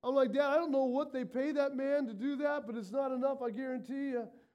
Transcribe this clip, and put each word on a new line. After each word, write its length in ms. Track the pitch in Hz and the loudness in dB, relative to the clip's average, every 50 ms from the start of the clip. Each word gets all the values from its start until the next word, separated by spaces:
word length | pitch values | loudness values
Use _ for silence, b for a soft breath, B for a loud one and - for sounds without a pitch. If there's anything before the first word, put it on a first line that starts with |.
I'm 140 | - 247 269 | 0 4 4
like, 160 | 277 262 233 | 4 4 4
"Dad, 140 | 196 269 285 | 4 2 4
I 100 | 277 285 | 4 4
don't 160 | 320 339 320 | 4 4 4
know 140 | 269 269 269 | 2 4 4
what 260 | 254 247 269 302 - | 4 2 0 0 0
they 140 | - 262 247 | -2 -4 -4
pay 260 | - - 254 269 302 | -2 -2 -2 -2 0
that 240 | 285 285 277 277 277 | 2 0 0 0 0
man 320 | 254 269 277 285 294 277 | -2 0 2 2 0 0
to 60 | 226 214 | -2 -4
do 240 | 196 233 285 285 | -4 -4 -4 -2
that, 280 | 262 294 294 294 294 - | 0 0 0 0 -2 -4
but 120 | 214 226 | -6 -8
it's 140 | 233 208 185 | -8 -8 -4
not 200 | 214 277 277 269 | -2 -2 -2 0
enough, 300 | 262 254 254 269 269 269 | 0 0 0 0 0 0
I 100 | 254 233 | -4 -4
guarantee 600 | 208 233 269 262 254 247 254 240 269 277 277 277 | -4 -4 -4 -4 -4 -6 -6 -6 -6 -4 -4 -2
you." 160 | 254 240 220 - B B B B | -2 -4 -4 -6 B B B B